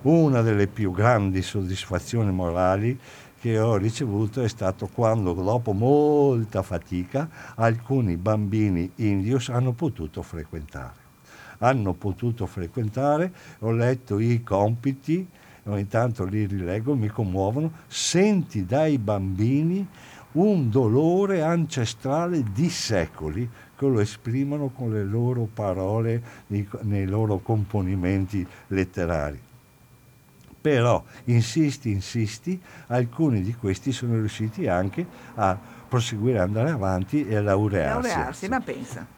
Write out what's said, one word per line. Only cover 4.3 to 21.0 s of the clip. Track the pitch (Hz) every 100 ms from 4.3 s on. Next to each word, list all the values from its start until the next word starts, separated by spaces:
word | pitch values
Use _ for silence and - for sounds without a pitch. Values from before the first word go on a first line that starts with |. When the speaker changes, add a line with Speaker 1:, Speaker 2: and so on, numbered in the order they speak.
| 131
Speaker 1:
è | 117
stato | - 95 95 101
quando, | - 113 113 92
dopo | 87 95 120 117
molta | 101 123 147 147 147 143 120 107 101
fatica, | 92 87 - 90 90 135 160 - - -
alcuni | 117 117 - 135 110 85
bambini | 101 107 101 107 104 87 92 -
indios | 110 98 101 127 120
hanno | 123 127
potuto | 120 160 - 78 -
frequentare. | 85 82 76 82 76 69 62 - - - - - - -
Hanno | 117 135 95
potuto | 87 101 87 120 113 92
frequentare, | - 82 - 107 120 143 151 180 185 - -
ho | 110
letto | 117 117 131 - 101
i | 117 117
compiti, | 120 98 104 117 139 135 - 170 180 - - - 104
ogni | 104 101
tanto | 113 123 113 92
li | 107 104
rileggo, | 98 87 101 117 143
mi | 107
commuovono, | 107 101 92 98 127 160 160 -
senti | - - 170 208 196 - 110 90
dai | 127 156 143
bambini | 104 104 95 92 110 139 165 190 190 - - - -
un | 151 208 190 120
dolore | 123 117 123